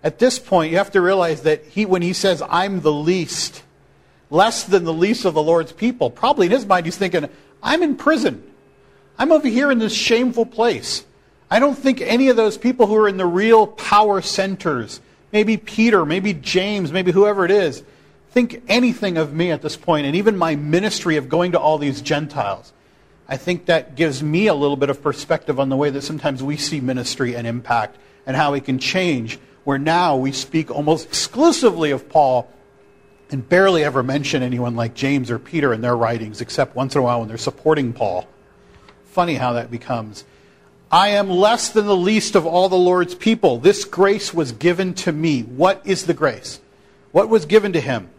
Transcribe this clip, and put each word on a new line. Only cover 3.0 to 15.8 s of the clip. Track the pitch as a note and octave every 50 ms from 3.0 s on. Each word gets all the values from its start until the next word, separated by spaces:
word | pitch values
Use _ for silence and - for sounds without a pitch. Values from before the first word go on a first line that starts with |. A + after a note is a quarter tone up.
| D3+ E3 F#3 F#3 D#3 - - - - - - - - _ _ _ _ _ _ _ _ _ _ _ _ _
less | C#3+ E3 G3+ A3+ A3 - -
than | - F#3+ F#3+ E3+
the | E3 D#3+
least | D#3+ F3+ G#3 A3+ - -
of | F#3 D3+
the | D#3 D3+
Lord's | D#3+ E3 E3 D#3+ -
people," | - - G#3+ B3 B3 B3 C#3+ A#2
probably | - - - B3 C#4+ D4 F#3
in | F3
his | A3 C#4 A3
mind | G3 F#3+ F3+ E3
he's | D#3+ -
thinking, | - G3 F3+ F3+ E3+ D3 - - - _ _ _ _
"I'm | - - D4 E4+ F4
in | D4+ C4+
prison. | - - C#4+ D#4+ B3+ B3 E3+ B2 - - - - _ _ _ _ _ _ _ _ _ _ _ _ -
I'm | B3 D#4
over | D#4+ D4+ D4+
here | B3+ G#3+ B3 C#4+ C#4+
in | C4+
this | A#3 A3 G#3+ -
shameful | - - - A#3 A3+ B3+ B3+ A#3+ A#3+ A3+
place. | - - - A3+ A#3+ F3 G#2+ - - - - - _ _ _ _ _ _ _ _ _
I | -
don't | A3+ C4+ C#4+ C4
think | - - C4+ C4 -
any | - - A3 A#3+ C4+ C4
of | B3
those | A3+ A3 G#3+ G#3+ -
people | - B3 B3+ B3+ A#3
who | G3 G#3+
are | G#3+ G#3+
in | G3+ G3
the | F#3+ F#3
real | F3 E3+ F#3 G#3 A3+ A3+ A3 G#3+
power | A3 A3 - - - G#3 G#3 G#3+ G#3 G3 F#3+
centers, | - - - - F#3+ G3 F#3+ F#3 - E3+ C#3+ B2 A2 G2 - - _ _ _ _ _ _ -
maybe | G#3+ A3 G#3+ A3
Peter, | - - - - -